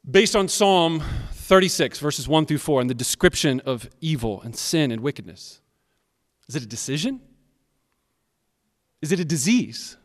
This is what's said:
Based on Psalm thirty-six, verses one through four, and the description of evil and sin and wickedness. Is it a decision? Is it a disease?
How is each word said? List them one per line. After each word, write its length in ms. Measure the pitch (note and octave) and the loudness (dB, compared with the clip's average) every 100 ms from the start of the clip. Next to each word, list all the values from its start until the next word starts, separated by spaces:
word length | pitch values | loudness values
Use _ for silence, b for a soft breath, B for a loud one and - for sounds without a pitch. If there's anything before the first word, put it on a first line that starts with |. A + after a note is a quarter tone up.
| - | 4
Based 260 | D#3 G#3+ G#3+ | 2 4 2
on 120 | F#3+ | 0
Psalm 540 | - G3+ F#3 E3 D#3+ D3+ B B | 2 4 6 4 0 -4 B B
thirty-six, 640 | - - F#3+ F#3 - C#3+ - | -12 4 6 6 2 -2 0
verses 280 | D3 - B2 | -4 -4 0
one 180 | D#3 D3+ | 2 2
through 120 | D3+ | -2
four, 220 | - C3+ | 2 0
and 80 | B2 | 0
the 60 | |
description 680 | A#2+ B2 - F3+ - D#3 C3 | -2 -4 2 2 4 0 0
of 300 | C#3 A#2+ A#2 _ | -4 -6 -8 _
evil 400 | D#3+ D3+ A2+ F#2+ | -4 -2 -4 -6
and 140 | A2 A2 | -10 -10
sin 360 | - E3 C#3+ | -2 0 0
and 100 | A2+ | -2
wickedness. 580 | C3+ - - E2+ - - _ _ _ _ _ _ _ _ - | -4 -6 -16 -20 -20 -20 _ _ _ _ _ _ _ _ -10
Is 80 | C#3 | -10
it 60 | |
a 40 | A2+ | -8
decision? 540 | A2+ - D3 E3 E3+ _ _ _ _ _ _ _ _ _ _ _ _ _ _ _ _ _ _ | -10 -6 -4 -4 -6 _ _ _ _ _ _ _ _ _ _ _ _ _ _ _ _ _ _
Is 100 | D3+ | -2
it 80 | F3+ | -2
a 40 | E3 | 0
disease? 720 | E3 C#3+ A#3+ C#3 A#2+ - - | -2 2 2 0 -10 -16 -20